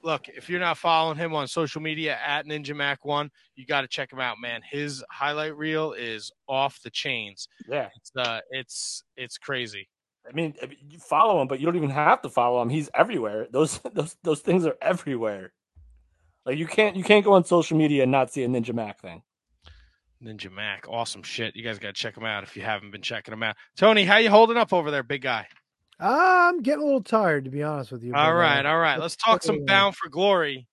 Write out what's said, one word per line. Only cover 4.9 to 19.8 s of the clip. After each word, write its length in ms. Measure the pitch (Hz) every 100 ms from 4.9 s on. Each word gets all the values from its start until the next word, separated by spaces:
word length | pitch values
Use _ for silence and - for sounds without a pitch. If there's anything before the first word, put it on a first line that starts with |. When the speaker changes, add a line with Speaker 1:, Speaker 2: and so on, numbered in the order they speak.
| 135 -
Speaker 1:
highlight 480 | - 139 151 151 147
reel 360 | 156 156 156
is 380 | 107 120 110 - _ _
off 320 | 135 139 -
the 80 | 120
chains. 560 | - 147 123 107 98 - _ -
Speaker 2:
Yeah. 220 | 143 110 -
Speaker 1:
It's, 160 | - 135
uh, 260 | 123 113 -
it's, 520 | 131 127 - - - _ -
it's 220 | 123 -
crazy. 500 | - 135 120 104 95 _ _ _ -
Speaker 2:
I 20 |
mean, 200 | 135 165 143
I 60 | 127
mean, 100 | 139 143
you 100 | 165
follow 420 | - 151 220 185
him, 60 | 131
but 120 | 131
you 60 | 151
don't 100 | 175
even 120 | 147
have 320 | 139 151 -
to 80 | 139
follow 320 | - 120 123
him. 80 | 120
He's 180 | 147 147
everywhere. 540 | - 180 202 110 107 110
Those, 300 | 117 156 -
<laughs> 140 | 254
those, 220 | 214 151 -
those 200 | 180 151
things 220 | - 180 165
are 80 | 127
everywhere. 760 | 175 180 - 127 110 101 92 _ _ _ - _ _ _ _ _ -
Like, 140 | 139
you 80 | 160
can't, 280 | - 214 190
you 80 |
can't 220 | 180 208 202
go 80 |
on 100 | 196
social 320 | 170 175 156 160
media 280 | 156 147
and 80 | 127
not 200 | 135 127
see 120 | -
a 40 | 123
Ninja 280 | 127 113 117
Mac 240 | 107 98
thing. 220 | 95 82 _ _ _ _ - -